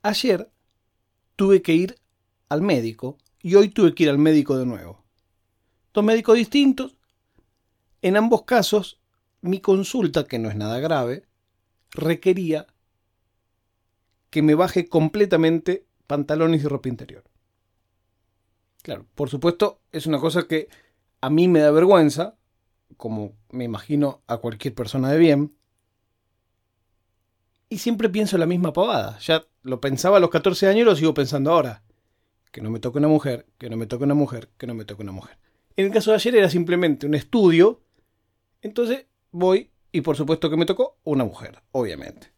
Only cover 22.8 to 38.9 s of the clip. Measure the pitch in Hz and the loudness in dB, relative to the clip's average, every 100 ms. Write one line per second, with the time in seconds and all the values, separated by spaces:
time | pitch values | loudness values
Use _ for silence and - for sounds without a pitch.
22.8 | _ _ 113 110 104 _ _ 127 120 104 | _ _ -12 -10 -12 _ _ -10 -8 -10
23.8 | - 147 143 - - 117 120 110 139 110 | -4 -2 -2 -4 -8 -6 -6 -6 -10 -8
24.8 | 110 135 131 156 165 143 147 _ _ _ | -6 -4 0 4 4 4 0 _ _ _
25.8 | _ _ _ _ _ _ _ _ _ _ | _ _ _ _ _ _ _ _ _ _
26.8 | _ _ _ _ _ _ _ _ _ 220 | _ _ _ _ _ _ _ _ _ -8
27.8 | 240 220 220 190 208 190 165 175 175 147 | -6 -2 -2 -2 -2 0 0 0 -2 -2
28.8 | 220 175 98 104 - 160 _ _ 127 127 | -2 -2 -6 -10 -4 -4 _ _ -10 -6
29.8 | 139 131 180 202 175 160 190 170 196 208 | -6 -2 2 4 4 2 0 0 2 4
30.8 | 233 160 160 151 131 143 139 170 131 107 | 4 4 0 0 -4 -2 0 0 0 -10
31.8 | _ _ _ _ _ _ _ - 110 113 | _ _ _ _ _ _ _ -14 -10 -8
32.8 | 127 139 151 151 143 120 - _ 123 113 | -6 -2 2 2 0 -8 -12 _ -12 -10
33.8 | 110 120 143 147 139 120 - _ 120 113 | -8 -4 0 0 0 -4 -14 _ -14 -14
34.8 | 107 101 101 95 - _ _ _ _ - | -14 -14 -14 -14 -18 _ _ _ _ -4
35.8 | 196 208 214 214 240 240 190 175 170 175 | 0 0 2 0 4 4 4 0 0 0
36.8 | 175 135 143 151 - 240 190 165 202 240 | 0 -2 -2 -4 -2 4 4 6 4 4
37.8 | _ _ _ _ _ _ _ _ 208 214 | _ _ _ _ _ _ _ _ -10 -4
38.8 | 240 | -4